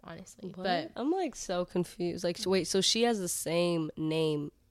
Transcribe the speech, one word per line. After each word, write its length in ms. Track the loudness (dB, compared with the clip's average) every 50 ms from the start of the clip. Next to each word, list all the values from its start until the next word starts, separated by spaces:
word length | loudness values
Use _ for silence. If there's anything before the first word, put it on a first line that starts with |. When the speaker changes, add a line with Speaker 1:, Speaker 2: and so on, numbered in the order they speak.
| -18
Speaker 1:
honestly. 480 | -16 -16 -16 -16 -18 -18 -12 -12 -12 -10
Speaker 2:
What? 80 | -4 -2
Speaker 1:
But 280 | 0 0 0 -2 -4 -6
Speaker 2:
I'm, 160 | -4 -2 0
like, 240 | 0 0 0 -2 -4
so 300 | -6 -6 -4 -2 -2 -2
confused. 580 | 0 0 -2 -2 -2 -2 -4 -2 -2 -2 -2 -2
Like, 140 | -2 -2 -2
so, 100 | 0 2
wait, 180 | 2 2 2 2
so 140 | 2 2
she 220 | 4 4 4 4 4
has 160 | 4 2 2
the 80 | 0 -2
same 640 | -4 -4 -2 0 2 2 4 4 2 2 0 -2 -4
name 560 | -4 -2 0 2 2 2 2 2 0 -2 -6 -10 _ _ _